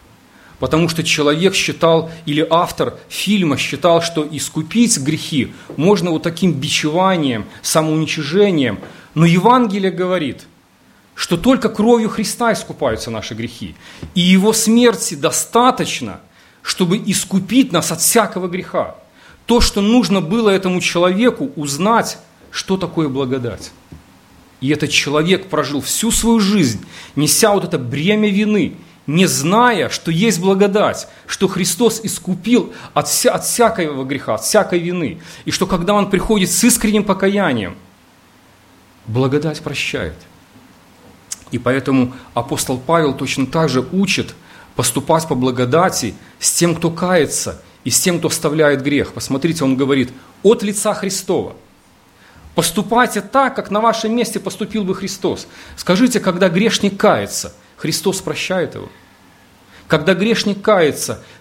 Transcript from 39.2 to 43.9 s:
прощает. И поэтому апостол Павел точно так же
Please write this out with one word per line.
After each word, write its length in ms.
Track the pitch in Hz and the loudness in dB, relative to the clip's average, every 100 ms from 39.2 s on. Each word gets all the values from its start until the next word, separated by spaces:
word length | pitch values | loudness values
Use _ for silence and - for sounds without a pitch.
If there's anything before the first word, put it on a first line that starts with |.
| 131 147 156 151 | 2 2 -2 -6
прощает. 540 | - 143 - 139 87 - - - _ - - - _ _ - - - - - | -8 -6 -4 -4 -6 -10 -20 -20 _ -20 -20 -20 _ _ -20 -20 -18 -18 -8
И 80 | 123 | -4
поэтому 560 | 123 131 135 131 123 - - | -2 -2 2 2 2 -4 -8
апостол 460 | 120 117 147 - 127 | -6 -4 -4 -4 -4
Павел 340 | 127 165 151 | 0 2 2
точно 340 | 131 131 - 127 | -2 -6 -4 -2
так 220 | 165 160 | 0 0
же 160 | 127 123 | 0 -2